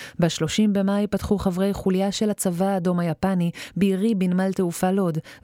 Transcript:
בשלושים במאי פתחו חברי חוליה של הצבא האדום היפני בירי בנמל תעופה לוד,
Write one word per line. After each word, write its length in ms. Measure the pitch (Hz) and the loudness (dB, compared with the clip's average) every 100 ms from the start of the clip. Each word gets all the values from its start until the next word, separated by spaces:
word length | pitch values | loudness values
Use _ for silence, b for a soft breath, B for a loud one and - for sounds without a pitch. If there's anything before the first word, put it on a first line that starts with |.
| B B | B B
בשלושים 540 | 170 - 160 - 214 | 0 0 -2 2 2
במאי 340 | 202 196 202 208 | 2 0 0 0
פתחו 320 | 196 - 202 | -2 0 0
חברי 360 | 196 180 196 | 0 0 -2
חוליה 380 | 196 190 185 196 | 0 0 0 0
של 180 | - 214 | 0 -2
הצבא 360 | 202 190 175 196 | 0 -2 0 0
האדום 320 | 190 175 175 | 0 0 0
היפני 520 | 170 156 190 185 170 B B 170 | -2 0 0 2 0 B B 0
בירי 380 | 196 185 220 | 0 2 0
בנמל 380 | 202 185 180 190 | 2 2 2 0
תעופה 380 | 185 180 165 185 | 0 -2 0 0
לוד, 280 | 196 180 156 B B | 2 0 -2 B B